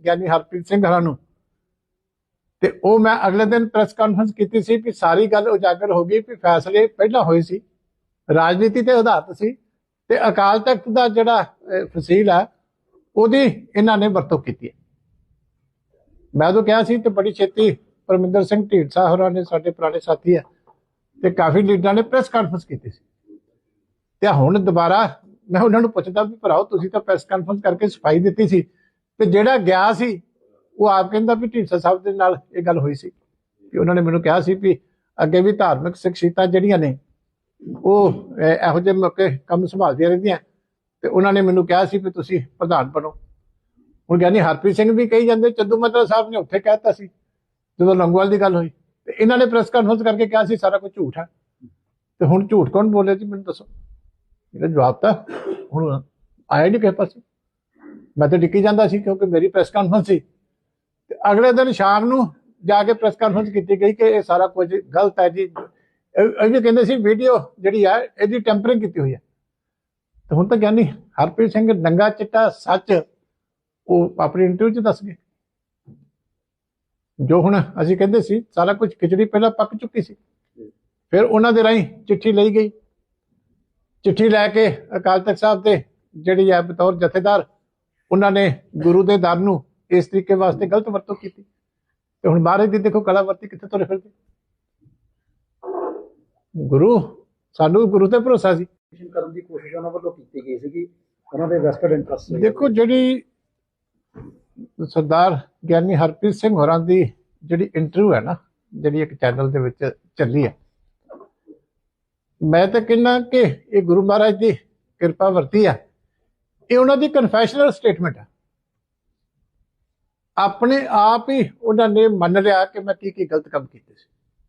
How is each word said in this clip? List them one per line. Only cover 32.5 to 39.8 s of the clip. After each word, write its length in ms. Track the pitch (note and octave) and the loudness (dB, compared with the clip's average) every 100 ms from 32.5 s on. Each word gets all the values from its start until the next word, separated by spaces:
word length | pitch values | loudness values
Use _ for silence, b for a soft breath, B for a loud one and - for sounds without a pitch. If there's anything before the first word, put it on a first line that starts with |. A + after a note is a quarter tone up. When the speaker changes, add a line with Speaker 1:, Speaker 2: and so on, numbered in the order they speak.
Speaker 1:
ਇਹ 100 | F3 | -4
ਗੱਲ 160 | F3 E3+ | -2 0
ਹੋਈ 140 | C#3+ | -2
ਸੀ, 160 | C#3+ - - _ _ _ _ _ | -6 -12 -20 _ _ _ _ _
ਕਿ 60 | F#3 | -2
ਉਹਨਾਂ 180 | E3+ F3+ | 0 0
ਨੇ 60 | |
ਮੈਨੂੰ 200 | E3 E3 | 0 0
ਕਿਹਾ 180 | E3 F3 | 0 0
ਸੀ 120 | D#3+ | 0
ਵੀ 260 | F#3+ G3 E3 _ _ _ - | 0 0 -2 _ _ _ -4
ਅੱਗੇ 180 | D#3 F3+ | 0 2
ਵੀ 100 | F#3+ | 2
ਧਾਰਮਿਕ 440 | G3+ F#3 C3 D#3+ - | 0 0 -2 -4 -6
ਸ਼ਖਸੀਅਤਾਂ 520 | F#3 F3 F3 E3+ F#3 | -8 -4 -2 0 0
ਜਿਹੜੀਆਂ 300 | F#3 G3+ F#3 | 2 2 2
ਨੇ 220 | D3 C3+ _ _ _ _ _ _ - - F#3 | 0 -4 _ _ _ _ _ _ -18 -4 0
ਉਹ, 260 | G#3 F#3+ | 2 2
ਅਹ, 580 | - - - D#3+ D#3+ F3 | 0 -10 -2 0 2 0
ਇਹੋ 100 | E3+ | 0
ਜਿਹੇ 160 | F#3 F#3+ | 0 0
ਮੌਕੇ 420 | F3+ - F#3+ C3+ | -2 0 -2 -2
ਕੰਮ 280 | - F3 F3+ | -4 -4 -2
ਸੰਭਾਲਦੀਆਂ 440 | F#3+ | -2